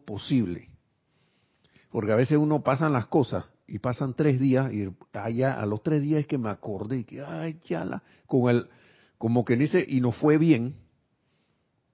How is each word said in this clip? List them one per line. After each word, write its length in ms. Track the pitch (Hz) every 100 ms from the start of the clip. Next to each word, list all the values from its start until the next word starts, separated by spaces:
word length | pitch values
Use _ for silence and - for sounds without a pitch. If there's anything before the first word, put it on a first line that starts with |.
posible. 640 | - 101 - 135 95 85 - - _ _ _ _ _ _ _ _ _ _ _
Porque 220 | 113 104
a 40 | 110
veces 200 | 127 151
uno 260 | 151 151
pasan 300 | - 131 160
las 140 | 135 104
cosas 400 | 160 123 95 - _ -
y 120 | 107
pasan 340 | 127 123 139
tres 260 | 123 151 127
días 320 | 135 127 135
y 200 | 104 95 90 -
allá 440 | 107 110 117 131 123
a 60 |
los 180 | 107 107
tres 200 | - 151
días 180 | 143 151
es 60 | 147
que 100 | 143
me 140 | 113
acordé 540 | 98 - 98 107 131
que, 180 | 113 -
ay, 360 | 139 160 160 160
ya 220 | - 165 -
la, 160 | - - _ -
con 240 | 135 123
el, 180 | 120 - _ _ _ _ -
como 260 | 113 120
que 140 | 110 120
dice, 300 | 151 180 -
y 140 | 131
no 100 | 123
fue 240 | 117 151 156
bien, 400 | 165 127 120 - _ _ _ _ _ _ _ _ _ _ _